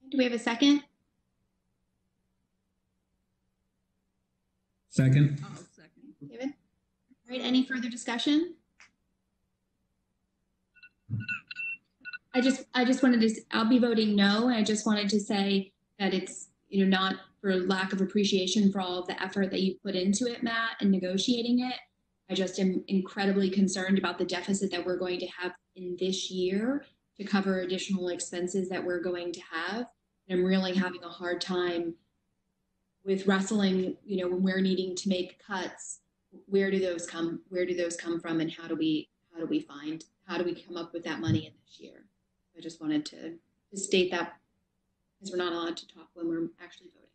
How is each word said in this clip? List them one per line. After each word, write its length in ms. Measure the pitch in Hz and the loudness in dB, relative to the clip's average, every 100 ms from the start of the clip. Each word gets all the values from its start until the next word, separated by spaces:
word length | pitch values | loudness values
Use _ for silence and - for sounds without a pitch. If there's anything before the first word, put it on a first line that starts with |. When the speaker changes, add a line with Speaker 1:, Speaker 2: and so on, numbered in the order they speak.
| - | -2
Speaker 1:
Do 80 | 277 | 2
we 60 | |
have 100 | 247 | 2
a 60 | 233 | 2
second? 420 | 233 233 285 285 - _ _ _ _ _ _ _ _ _ _ _ _ _ _ _ _ _ _ _ _ _ _ _ _ _ _ _ _ _ _ _ _ _ _ _ _ _ _ _ _ | -2 4 6 6 2 _ _ _ _ _ _ _ _ _ _ _ _ _ _ _ _ _ _ _ _ _ _ _ _ _ _ _ _ _ _ _ _ _ _ _ _ _ _ _ _
Speaker 2:
Second. 500 | - 131 135 143 - | 2 6 6 6 2
Speaker 3:
I'll 120 | - - | -10 -16
second. 600 | - _ 156 _ - - 143 | -20 _ -20 _ -20 -20 -18
Speaker 1:
David? 200 | 233 269 | -8 -8
All 880 | 294 _ _ _ _ _ _ _ 254 | -10 _ _ _ _ _ _ _ -8
right, 40 | |
any 220 | 240 254 | 0 2
further 260 | 262 262 240 | 2 -2 -4
discussion? 680 | 240 - 240 302 294 349 - _ _ - _ _ _ _ _ _ _ _ _ _ _ _ _ _ _ _ _ _ _ 1077 _ _ - 1077 1077 1077 1077 1077 1077 _ _ - - _ | -6 -6 -2 2 2 2 -6 _ _ -20 _ _ _ _ _ _ _ _ _ _ _ _ _ _ _ _ _ _ _ -20 _ _ -8 -6 -10 _ -10 -8 -8 _ _ -16 -16 _
I 80 | 254 | 0
just, 220 | 254 262 - | 2 0 -2
I 100 | 254 | 0
just 200 | 247 262 | 2 4
wanted 180 | 262 240 | 6 6
to, 60 | 220 | 4
s-, 140 | 220 - | 0 -4
I'll 180 | - 226 | 0 4
be 80 | 254 | 6
voting 380 | 240 220 214 202 | 6 4 4 4
no, 320 | 196 208 240 | 4 4 2
and 80 | 233 | 2
I 80 | |
just 240 | 202 214 - | 2 2 2
wanted 220 | 208 202 | 2 2
to 100 | 208 | 0
say 520 | 202 202 196 196 190 _ _ _ | 0 0 2 2 -2 _ _ _
that 160 | 190 185 | -2 -2
it's, 320 | - - - _ _ | -4 -12 -18 _ _
you 140 | 196 | 2
know, 140 | 190 190 | 4 4
not 200 | 190 190 - _ | 2 -2 -8 _
for 160 | 202 185 | 0 0
lack 380 | 185 190 190 | 2 0 0
of 80 | 196 | 0
appreciation 680 | 190 208 196 196 185 190 196 | 0 2 2 2 2 4 4
for 100 | 196 | 4
all 160 | 180 180 | -2 -4
of 100 | 180 | -4
the 140 | - | -6
effort 300 | 185 202 190 | -4 0 0
that 100 | 190 | 2
you 140 | 190 - 202 | -2 -2 -4
put 100 | 185 | -2
into 300 | 185 196 247 | 0 2 0
it, 160 | 240 | -2
Matt, 300 | 233 226 226 - | -4 -2 -4 0
and 80 | 202 | 2
negotiating 680 | 190 180 190 - 240 233 247 | 4 2 -2 0 0 2 2
it. 160 | 247 247 - _ _ _ _ | 0 -6 -12 _ _ _ _
I 20 | |
just 260 | 185 185 - | -2 -2 2
am 240 | 190 185 - | 2 2 0
incredibly 640 | 196 185 - 196 196 190 | 0 0 0 2 4 2
concerned 480 | 196 190 190 185 196 | 4 2 2 2 2
about 180 | 185 175 | 2 -2
the 80 | 180 | -2
deficit 460 | 180 180 196 190 | -2 -2 -2 0
that 120 | 175 | -2
we're 140 | 175 180 | -4 -2
going 220 | 185 180 | -2 -4
to 80 | 180 | -6
have 240 | - 180 - _ - | -8 -8 -10 _ -12
in 200 | 180 180 | -10 -4
this 320 | 185 185 - | -2 -2 -4
year 520 | 190 180 196 233 285 - _ _ _ | -2 0 0 0 -2 -6 _ _ _
to 60 | |
cover 360 | 202 202 196 185 | -2 0 2 -2
additional 500 | 180 185 - 190 175 | -2 -4 -2 -2 -2
expenses 600 | 175 - 180 180 190 185 | -6 -8 -6 -4 -4 -4
that 140 | 185 | -4
we're 180 | 180 175 | -2 -2
going 300 | 180 175 175 | -2 -4 -6
to 80 | 170 | -10
have. 440 | - 165 170 214 247 _ _ _ _ | -8 -6 -4 -6 -8 _ _ _ _
And 120 | 185 | 0
I'm 60 | 180 | 4
really 300 | 190 185 180 | 4 2 0
having 280 | 180 175 | 0 -4
a 60 | 170 | -14
hard 320 | 170 175 175 | -10 -4 -4
time 540 | 175 180 175 175 170 165 _ _ _ _ _ _ _ _ _ _ | -2 0 0 0 -4 -8 _ _ _ _ _ _ _ _ _ _
with 220 | 196 190 190 | -2 0 2
wrestling, 720 | 190 196 220 196 185 185 185 - | 2 2 2 4 2 0 -4 -4
you 120 | 190 | -2
know, 100 | 180 | -2
when 160 | 180 | 2
we're 180 | 190 185 | 2 4
needing 340 | 190 185 185 180 | 2 2 -2 -4
to 140 | 202 | -2
make 340 | 185 180 - | -2 -2 -10
cuts, 580 | - 196 180 - - - _ _ _ - - | -8 -6 -6 -10 -16 -16 _ _ _ -20 -2
where 240 | 196 190 | 2 2
do 100 | 190 | 2
those 280 | 185 170 - | 0 -2 -6
come, 340 | 170 170 165 - | -4 -4 -4 -6
where 160 | 180 180 | -4 -2
do 80 | |
those 240 | 175 170 170 | 0 -2 -4
come 220 | 170 170 | -4 -4
from, 200 | 165 160 | -2 -2
and 120 | 160 | -2
how 160 | 165 165 | -6 -6
do 80 | 156 | -2
we, 340 | 160 151 - _ _ | 0 0 -4 _ _
how 60 | 170 | -10
do 80 | 165 | -2
we 140 | 151 | -2
find, 420 | - 143 151 160 - _ - | -4 -12 -10 -10 -12 _ -8
how 100 | 175 | -4
do 60 | |
we 100 | 175 | -4
come 240 | 175 - 170 | -6 -10 -10
up 160 | 170 | -10
with 100 | 170 170 | -10 -8
that 140 | 147 | -4
money 280 | 160 160 - | 0 0 0
in 60 | - _ | -18 _
this 140 | - | -20
year? 260 | - - _ _ _ _ _ 165 | -20 -20 _ _ _ _ _ -16
I 60 | |
just 180 | 160 160 | -14 -10
wanted 260 | 156 151 151 | -2 -2 -2
to, 300 | - 160 170 _ _ _ | -12 -14 -14 _ _ _
to 60 | 190 | -10
state 340 | - 190 180 | 0 2 2
that, 240 | 175 165 - _ _ _ _ _ _ _ _ | 0 -4 -8 _ _ _ _ _ _ _ _
'cause 120 | 190 | -10
we're 60 | 180 | -4
not 160 | 180 | -4
allowed 240 | 170 165 - | -4 -6 -8
to 100 | - | -12
talk 220 | - 160 | -20 -20
when 140 | - 165 | -10 -6
we're 220 | 165 165 - | -4 -6 -10
actually 280 | 175 - 185 | -20 -20 -20
voting. 160 | _ _ | _ _